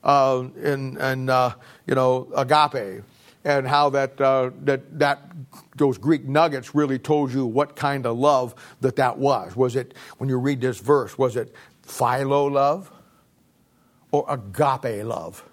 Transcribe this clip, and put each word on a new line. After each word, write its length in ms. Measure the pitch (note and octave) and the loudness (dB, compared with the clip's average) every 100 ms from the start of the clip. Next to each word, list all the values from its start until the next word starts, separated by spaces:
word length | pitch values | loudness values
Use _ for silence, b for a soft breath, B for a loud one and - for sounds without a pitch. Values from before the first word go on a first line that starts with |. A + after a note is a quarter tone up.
uh, 400 | - C#3+ C3+ B2+ B2+ - | 4 4 4 0 -4 -6
and, 360 | D3 C#3 C3+ C#3 | -4 -4 -6 -4
and, 320 | C3 C3 C3 | -4 -2 0
uh, 240 | B2+ B2 - B B - | 2 2 -2 B B -2
you 80 | C3 | 2
know, 320 | C3 B2+ C3 - | 2 2 -2 -4
agape, 640 | C3 D3+ D3 C3+ G2+ F#2 - b b b - | 2 4 4 0 -8 -12 -18 b b b 0
and 200 | C#3+ C3 | 0 2
how 240 | C#3+ D3 | 2 2
that, 280 | C#3 C3+ - | 2 -2 0
uh, 320 | C3+ C3+ B2+ - | 2 2 0 -2
that, 360 | C#3 C3+ - D#3+ | -2 -2 -4 -2
that 220 | C#3+ C#3 - E3+ C3 - _ - | 0 0 -10 -18 -18 -20 _ 0
those 200 | C#3+ G2+ | 0 0
Greek 280 | B2+ D3+ C3 | 0 0 0
nuggets 500 | C#3+ E3 C#3 A#2 C#3+ | 2 2 0 -4 -2
really 240 | D3 C3 | 0 -2
told 320 | - D3+ C#3 | 0 0 0
you 140 | C3 B2+ | -2 -2
what 320 | A2+ D3 - | -2 -2 -2
kind 280 | C#3+ C#3 B2+ | -4 -2 -4
of 120 | A#2 | 0
love 380 | C#3+ C#3 B2 - B B | 2 2 0 -10 B B
that 160 | C3 B2 | -2 0
that 200 | C3 - | 0 0
was. 380 | C#3 B2 F2+ G2 | 0 0 -4 0
Was 220 | B2+ B2 | 0 0
it, 160 | A#2+ - B - | -8 -16 B -8
when 120 | C3+ | -4
you 80 | B2+ | -2
read 220 | C3+ C3+ | -2 -2
this 200 | C3 A#2 | -4 -4
verse, 380 | G#2+ C#3+ G#2+ - | 2 2 2 -2
was 200 | C3 A#2+ | -2 -2
it 180 | A2 B B B | -8 B B B
philo 640 | - - A#2+ B2+ C3+ C#3+ C#3+ | -18 -4 -2 0 0 0 2
love 440 | C#3 C#3 E3+ F#3+ b b b b _ _ _ _ _ _ _ _ | 2 0 0 -8 b b b b _ _ _ _ _ _ _ _
or 140 | C#3+ C#3 | -2 -2
agape 800 | C3+ G2 F#2+ D3 B2+ A#2+ G#2 G#2+ | -6 -8 0 0 0 -4 -6 -6
love? 400 | A2+ E2 - - | -8 -10 -16 -20